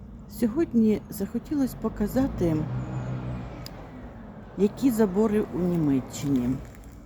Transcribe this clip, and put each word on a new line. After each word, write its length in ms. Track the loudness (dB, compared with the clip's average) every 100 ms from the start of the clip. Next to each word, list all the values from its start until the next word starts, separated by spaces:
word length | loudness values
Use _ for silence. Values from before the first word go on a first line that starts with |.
| -16 -16 -12
Сьогодні 680 | -2 0 2 2 4 6 4 -2
захотілось 640 | -6 -4 -4 -2 0 0
показати, 840 | -2 -4 -2 0 2 0 2 2 2 0 -4 -4 -6 -6 -6 -6 -8 -8 -12 -14 -14 -16 -16 -16 -16 -16 -16 -8 2
які 320 | 2 4 2
забори 540 | 4 4 4 4 4 0
у 40 | 0
Німеччині. 920 | 2 4 4 4 0 -4 2 2 2 0 -6 -14 -18 -18